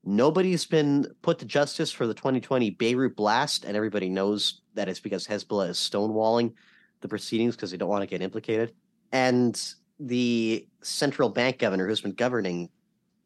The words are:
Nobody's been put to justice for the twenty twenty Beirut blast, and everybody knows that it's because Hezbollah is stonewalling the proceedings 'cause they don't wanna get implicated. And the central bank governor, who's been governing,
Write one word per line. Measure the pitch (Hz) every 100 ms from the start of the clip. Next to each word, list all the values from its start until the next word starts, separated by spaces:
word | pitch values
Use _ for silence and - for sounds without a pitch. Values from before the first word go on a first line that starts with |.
Nobody's | - 101 135 160 185 170 -
been | 160 147 143 - -
put | - 165
to | 117
justice | 143 143 - 156
for | - 120
the |
twenty | 104 135 131
twenty | - 135 113
Beirut | 90 117 123 131 120
blast, | 104 113 147 - -
and | 104
everybody | 110 104 92
knows | 95 98 104 - - _ 110
that | -
it's | 90
because | 104 98 -
Hezbollah | 104 - 104 90
is | 87
stonewalling | - 101 107 110 110 117 117 117 _ _ _ _
the | 101
proceedings | 104 - 113 120 113
'cause | 98
they | 90
don't | 90
wanna | 101 98
get | 90
implicated. | 92 110 - 110 117 - _ _ _
And | 131 127 123 123 110 - - _ _
the | 135 123 123 117 113 110 - _
central | - - 143 - 123
bank | 113 127 127
governor, | 113 95 92
who's | 107
been | 101
governing, | 95 123 123 95 87 87 _ _ _ _ _